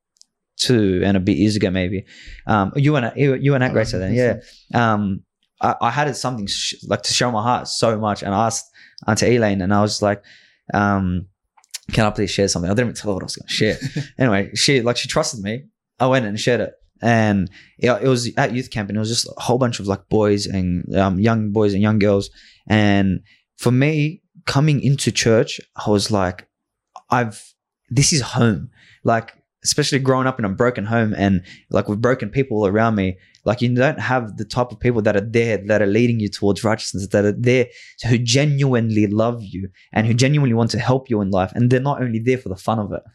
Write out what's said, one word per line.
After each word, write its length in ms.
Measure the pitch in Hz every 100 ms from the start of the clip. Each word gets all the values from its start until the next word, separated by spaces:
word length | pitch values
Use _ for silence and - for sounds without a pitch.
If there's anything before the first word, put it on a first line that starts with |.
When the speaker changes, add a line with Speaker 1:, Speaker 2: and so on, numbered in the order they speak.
| _ _ _ _ _ -
Speaker 1:
two 440 | - 123 104 90
and 120 | 92 98
a 20 |
bit 180 | 92 78
years 180 | 104 104
ago, 140 | 101
maybe. 360 | 92 90 95 - - - - -
Um, 240 | 107 101 -
you 200 | 143 147
and 160 | 117 -
you, 200 | 139 131
you 200 | 139 139
and 80 |
Speaker 2:
Oh, 60 | 127
Speaker 1:
Grace 200 | 117 110
then, 220 | 90 92
yeah. 260 | 117 123 110 - - _
Um, 500 | 117 117 107 101 95 - _ _ _
I, 140 | 113 117
I 100 | 117
had 220 | 123 151 117
something 320 | 127 127 101
sh-, 280 | - - - -
like, 160 | 107
to 100 | -
show 180 | - 123
my 100 | 110
heart 260 | 113 117 67
so 300 | - 117 110
much, 260 | 107 101
and 100 | -
I 120 | 98 113
asked 220 | - - - - _ -
Auntie 280 | 107 104 123
Elaine, 260 | 110 98
and 120 | 92
I 80 | 104
was 200 | 104 -
like, 220 | 104 101 - - _ _ -
um, 540 | - 101 98 92 90 90 _ _ _ _ - -
"Can 140 | - 107
I 40 |
please 180 | 104 98
share 160 | - 98
something?" 220 | 87 85
I 40 |
didn't 140 | 104 120
even 40 | -
tell 160 | 104
her 40 | 92
what 80 |
I 20 | 78
was 100 | -
gonna 140 | -
share. 280 | - 107 90 135 -
Speaker 2:
<laughs> 200 | 143 -
Speaker 1:
Anyway, 340 | 131 98 98 -
she, 260 | - 139
like, 160 | 117 120
she 100 | -
trusted 340 | - 156 117
me. 220 | 98 120 - _ _ -
I 80 | 127
went 180 | 131 113
and 140 | 104
shared 220 | - 117
it. 120 | 95 - _ _
And 480 | 113 113 110 101 90 - - -
it, 120 | 120
it 180 | 123 131
was 220 | 127 117 -
at 160 | 131
youth 160 | 120 127
camp, 180 | 117 101
and 80 | 104
it 20 |
was 100 | 107
just 180 | 120 - -
a 40 |
whole 160 | - 120
bunch 220 | 123 -
of, 80 | 98
like, 200 | 101 -
boys 360 | 107 104 104 95
and, 480 | 98 90 87 - 92
um, 240 | 95 92
young 320 | 110 113 107
boys 220 | 104 107
and 80 | 98
young 180 | 107 110
girls. 300 | 101 101 98 - - _ -
And 540 | 107 104 101 98 90 - _ _ _
for 140 | -
me, 500 | 123 143 156 147 175 _ - -
coming 360 | 139 151 139
into 300 | 117 143 -
church, 480 | - 120 110 143 - - - -
I 40 |
was 220 | 104 -
like, 360 | 107 92 92 - _ _ _ _ - -
"I've, 320 | 127 117 104 - _ _ _ _
this 220 | 120 143
is 80 | 156
home." 480 | 117 123 120 90 67 - _ _ 120
Like, 280 | 113 - - _ _
especially 360 | - - 143 135
growing 260 | 135 131 131
up 120 | 127
in 60 | 107
a 40 |
broken 360 | 95 120 123 104
home 280 | 117 110 104
and, 260 | 98 90 - - _
like, 200 | - 104
with 120 | 104
broken 280 | 120 131 104
people 360 | 135 135 107 104
around 300 | 104 113 107
me, 220 | 95 90 _ _ -
like, 160 | 110
you 120 | 123
don't 260 | 123 131 147
have 360 | 113 127 113 110
the 80 | 104
type 260 | - 123
of 80 | 107
people 220 | 123 117
that 140 | 107 101
are 40 |
there, 360 | 107 113 117 104 98
that 140 | 104
are 40 | 104
leading 320 | 104 120 117
you 100 | 104
towards 340 | - 101 98
righteousness, 440 | 110 113 - 95 95
that 160 | 107 101
are 60 |
there 360 | 104 120 127 123 - - - 117
who 100 | 117
genuinely 920 | 120 127 151 139 139 123 113 107 104
love 340 | 104 113 120
you 280 | 101 90 95 - _
and 120 | - 113
who 60 |
genuinely 400 | 117 131 147 139
want 180 | 113 117
to 80 | 107
help 300 | - 131 -
you 100 | 110
in 100 | 98
life. 200 | 95 92 -
And 140 | 120
they're 100 | 127
not 200 | 135 143
only 180 | 127 110
there 180 | 117 127
for 120 | -
the 60 | 92
fun 220 | - 113
of 120 | 101
it. 80 | 92 -